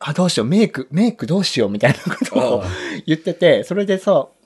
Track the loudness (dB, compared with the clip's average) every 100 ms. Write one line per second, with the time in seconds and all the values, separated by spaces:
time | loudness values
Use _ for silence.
0 | -6 0 0 0 2 2 2 0 -6 0
1 | 0 -2 -2 -2 0 0 -2 2 2 0
2 | -4 -6 -2 0 0 0 -2 -8 -8 -8
3 | -4 -4 -4 2 4 4 2 -4 -2 -2
4 | 2 2 0 _